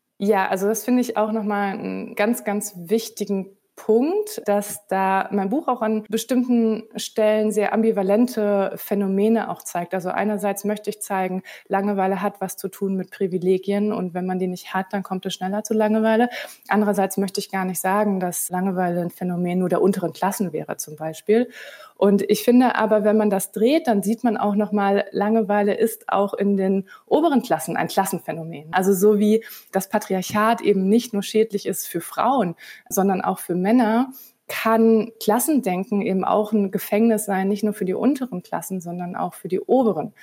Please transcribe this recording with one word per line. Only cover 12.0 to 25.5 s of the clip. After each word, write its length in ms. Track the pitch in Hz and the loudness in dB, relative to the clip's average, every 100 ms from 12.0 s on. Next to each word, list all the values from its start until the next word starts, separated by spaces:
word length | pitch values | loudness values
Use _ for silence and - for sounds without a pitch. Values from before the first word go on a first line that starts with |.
| 190 190 | 0 0
hat 180 | 202 - | -4 -4
was 160 | 190 - | -8 -8
zu 140 | 185 | -10
tun 260 | - 196 190 | -6 -4 -4
mit 160 | 185 | -6
Privilegien 800 | - 190 180 185 185 202 202 214 | -4 -4 0 0 0 0 0 0
und 220 | - 185 | -2 -4
wenn 120 | 180 185 | -4 -4
man 140 | 185 | -2
die 80 | 185 | -4
nicht 260 | 180 - | -6 -6
hat, 200 | 190 190 | -6 -4
dann 100 | 202 | -6
kommt 220 | - 190 185 | -4 -6 -6
es 80 | |
schneller 320 | - 185 208 - | -6 -6 -4 -2
zu 80 | |
Langeweile. 560 | 220 214 220 220 220 240 - - - - | 0 2 2 4 4 2 -2 -14 -10 -2
Andererseits 480 | 202 208 196 190 - | 2 2 2 0 -2
möchte 240 | 196 208 | -4 -4
ich 100 | - | -6
gar 140 | 190 185 | -4 -4
nicht 160 | 175 | -2
sagen, 400 | 185 202 208 190 | 0 2 2 0
dass 280 | 180 - - | -2 -4 -4
Langeweile 520 | 180 196 185 180 175 | -2 0 0 0 0
ein 80 | 175 | -4
Phänomen 480 | - 180 175 175 180 | -4 -4 -2 0 0
nur 80 | 175 | 0
der 140 | 165 | 2
unteren 320 | 190 185 165 | 2 2 -2
Klassen 400 | - 190 202 180 | -2 -4 -2 -4
wäre 240 | 156 156 - | -6 -8 -10
zum 180 | - 151 | -10 -10
Beispiel. 540 | 160 156 - 226 247 - - - - - | -10 -6 0 2 0 -6 -20 -20 -14 0
Und 240 | 202 202 | 4 4
ich 200 | - 208 | 2 0
finde 320 | - 247 254 - | 4 6 6 4
aber, 300 | 214 214 208 | 2 2 4
wenn 100 | 220 | 2
man 140 | 208 | 2
das 240 | 190 - | 0 -2
dreht, 340 | - 233 320 285 | 0 2 2 2
dann 160 | 202 | 0
sieht 200 | 185 226 240 | 0 0 0
man 100 | 202 | 0
auch 200 | 208 202 | 0 0
nochmal 500 | 196 208 196 202 - | 0 0 2 2 0
Langeweile 640 | 190 208 226 202 | -2 2 2 2